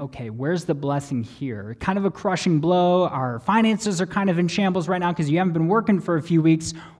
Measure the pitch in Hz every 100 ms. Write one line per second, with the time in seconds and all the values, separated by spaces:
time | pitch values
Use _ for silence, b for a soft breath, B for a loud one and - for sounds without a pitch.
0 | 143 - 117 110 139 180 175 147 143 143
1 | 143 131 110 - 139 104 104 117 - 196
2 | 196 - 202 180 190 156 165 180 180 180
3 | 180 139 127 117 - 214 220 220 208 175
4 | 180 208 196 170 175 - 196 185 160 180
5 | 175 175 147 160 185 165 165 220 220 190
6 | 165 165 - 165 156 160 - B B B